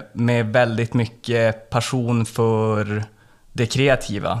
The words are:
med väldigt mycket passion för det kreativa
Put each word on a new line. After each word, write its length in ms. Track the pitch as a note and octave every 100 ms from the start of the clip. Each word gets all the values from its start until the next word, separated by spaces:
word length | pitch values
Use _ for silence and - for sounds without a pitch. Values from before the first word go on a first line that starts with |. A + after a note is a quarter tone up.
| -
med 320 | - A#2+ A#2+ A2
väldigt 480 | B2 A#2 A2+ A#2
mycket 760 | B2 A2+ - - A#2 A2+ A2 -
passion 560 | A#2+ - C3 A#2+ A#2 A2+
för 800 | - A2+ A2 A2 G#2+ G#2 G#2 G#2 _ - _ -
det 120 | - A#2
kreativa 720 | C3 C#3 C3 - G2+ E2+ G#2+